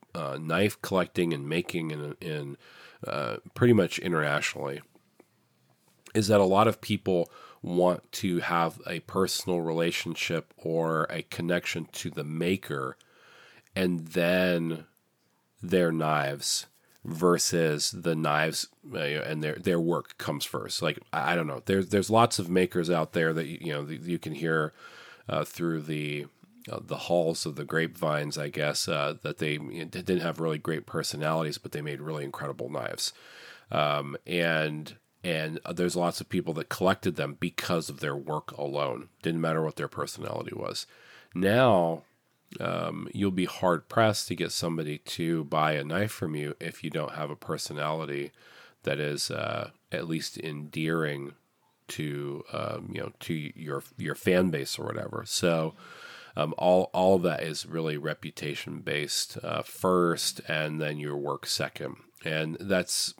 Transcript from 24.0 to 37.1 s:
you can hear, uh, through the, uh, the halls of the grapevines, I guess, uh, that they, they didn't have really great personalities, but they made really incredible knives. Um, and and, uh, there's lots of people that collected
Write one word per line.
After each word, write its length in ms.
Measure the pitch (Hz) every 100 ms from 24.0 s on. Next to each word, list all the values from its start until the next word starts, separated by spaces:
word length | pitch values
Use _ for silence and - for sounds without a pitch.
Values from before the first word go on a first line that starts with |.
you 180 | 85 85
can 160 | -
hear, 380 | 73 82 80 76 - - - - - -
uh, 160 | 76
through 380 | 76 - 85 82
the, 440 | 76 76 73 73 71 _ _ _ -
uh, 100 | 78
the 140 | - 73
halls 480 | - 87 82 80
of 120 | 80 71
the 80 |
grapevines, 760 | 71 80 82 - 82 76 73 73
I 100 | 73
guess, 400 | 73 73 73 -
uh, 280 | 78 71 76
that 160 | 78 73
they, 220 | 78 76
they 260 | 73 85
didn't 360 | 78 - 90 92
have 200 | 85 78
really 180 | 80 76
great 280 | 80 80 -
personalities, 720 | 82 78 73 76 80 80 73
but 140 | -
they 100 | 78
made 180 | 76 69
really 240 | 76 78
incredible 460 | 69 69 73 69 62
knives. 420 | 71 55 50 - - - - - - -
Um, 460 | 78 76 73 71 71 -
and 680 | 87 85 82 78 76 76 - _ _
and, 380 | 90 80 78 80 -
uh, 60 |
there's 220 | 87 90 87
lots 240 | 87 85
of 100 | -
people 240 | 92 82
that 160 | 78 78
collected 460 | - 92 95 98